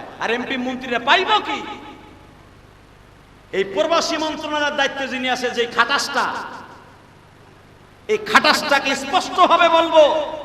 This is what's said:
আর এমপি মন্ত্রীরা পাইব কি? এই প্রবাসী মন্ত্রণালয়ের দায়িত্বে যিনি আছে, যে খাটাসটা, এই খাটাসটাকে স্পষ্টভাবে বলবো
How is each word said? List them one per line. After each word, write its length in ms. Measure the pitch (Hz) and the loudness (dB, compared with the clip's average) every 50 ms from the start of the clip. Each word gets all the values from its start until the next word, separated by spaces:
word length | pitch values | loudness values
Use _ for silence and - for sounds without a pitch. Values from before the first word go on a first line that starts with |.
| - - - - | -14 -14 -8 -6
আর 100 | 160 202 | -4 -2
এমপি 260 | 226 240 247 - 269 | -2 -2 -2 -4 -4
মন্ত্রীরা 420 | 254 247 254 254 247 262 254 240 233 | -4 -4 -4 -6 -6 -6 -4 -4 -2
পাইব 300 | 240 262 320 381 370 - | 2 2 2 2 2 2
কি? 340 | 427 415 - - - 370 - - - - - - - - - - - - - - - - - - - - - - - - - - - - - - - - - - - - - - | 0 0 0 -4 -6 -8 -8 -10 -12 -14 -16 -18 -20 -20 -20 -20 -20 -20 -20 -20 -20 -20 -20 -20 -20 -20 -20 -20 -20 -20 -20 -20 -20 -20 -20 -20 -20 -20 -20 -20 -20 -20 -16 -6
এই 120 | - 185 196 | -4 -4 -4
প্রবাসী 520 | 196 - - 311 320 330 330 320 - 320 | -2 -2 -2 0 2 2 0 0 -2 -4
মন্ত্রণালয়ের 600 | 302 311 311 302 311 311 294 302 302 294 285 294 | -4 -4 -4 -6 -6 -6 -6 -4 -2 -2 -2 0
দায়িত্বে 320 | 294 277 269 269 277 269 247 | -2 -2 -2 -2 -6 -6 -6
যিনি 220 | 240 254 254 262 | -6 -4 -2 -2
আছে, 200 | 247 254 254 240 | -2 -2 -4 -4
যে 160 | 233 233 233 | -2 -2 -4
খাটাসটা, 680 | 233 - 220 233 233 285 269 - - 277 247 208 165 262 233 190 156 - - - - - - - - - - - - - - - - - - - - - - - - - - - - - - - - | 0 0 0 2 2 0 -2 -2 -2 -2 -2 -2 -2 -4 -6 -10 -10 -14 -16 -16 -18 -20 -20 -20 -20 -20 -20 -20 -20 -20 -20 -20 -20 -20 -20 -20 -20 -20 -20 -20 -20 -20 -20 -20 -20 -20 -14 -4 -2
এই 100 | 214 208 | -2 -2
খাটাসটাকে 800 | 214 - - 269 269 302 277 - - 302 285 277 269 269 269 | 0 2 2 4 4 4 2 2 2 2 0 2 2 0 -2
স্পষ্টভাবে 720 | - - - - 359 - - - 359 359 - 330 339 349 330 | -4 -4 -2 -2 -2 -2 0 2 4 6 6 6 6 6 6
বলবো 640 | 330 330 330 330 330 311 302 269 311 311 294 - - - | 4 4 4 4 6 6 6 6 4 2 -2 -4 -8 -10